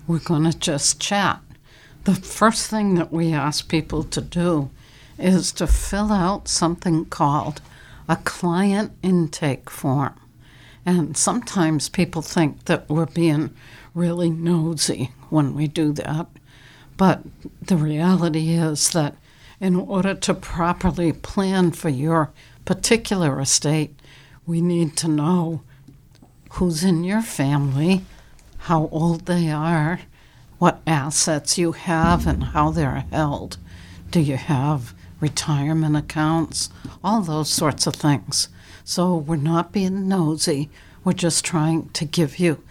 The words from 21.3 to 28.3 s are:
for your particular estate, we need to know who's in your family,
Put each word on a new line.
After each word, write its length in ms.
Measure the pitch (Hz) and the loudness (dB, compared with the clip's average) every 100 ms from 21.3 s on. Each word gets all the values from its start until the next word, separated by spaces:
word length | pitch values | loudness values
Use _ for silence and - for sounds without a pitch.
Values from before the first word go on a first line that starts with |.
| - 190 190 180 | -2 0 2 2
for 160 | - 165 | 0 -2
your 420 | 127 151 165 147 - - - | -2 0 0 0 -6 -20 -8
particular 760 | - 185 - 226 - 196 160 131 | -4 -2 2 2 2 0 0 0
estate, 540 | 135 - 147 156 151 - - - - - - | 0 0 2 0 -2 -8 -20 -20 -20 -14 -6
we 140 | 165 | 0
need 360 | 175 170 160 - | 0 2 0 -2
to 120 | 165 | 0
know 540 | 151 147 180 165 165 - - - - - - - - - | 0 2 2 0 -4 -10 -20 -20 -20 -20 -20 -20 -20 -10
who's 300 | - 180 151 | -2 0 2
in 220 | 190 165 | 2 2
your 180 | 180 214 | 2 -2
family, 840 | 226 - 139 143 143 131 165 190 185 - - | -2 -2 2 2 2 2 2 2 0 -16 -20